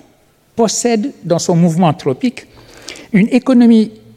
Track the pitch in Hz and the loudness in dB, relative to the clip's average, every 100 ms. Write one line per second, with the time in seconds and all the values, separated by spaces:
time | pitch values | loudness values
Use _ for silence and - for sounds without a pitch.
0 | _ _ _ _ _ - 220 - 240 226 | _ _ _ _ _ -4 -4 -2 -2 -2
1 | 269 - 165 170 - 170 175 160 170 - | -4 -10 -4 -4 0 0 0 2 0 0
2 | 147 131 247 - - - - - - - | -4 -4 -6 -8 -20 -20 -20 -20 -20 -20
3 | - 190 233 247 - 247 233 226 208 - | -4 0 2 0 2 2 4 4 2 -8
4 | - | -20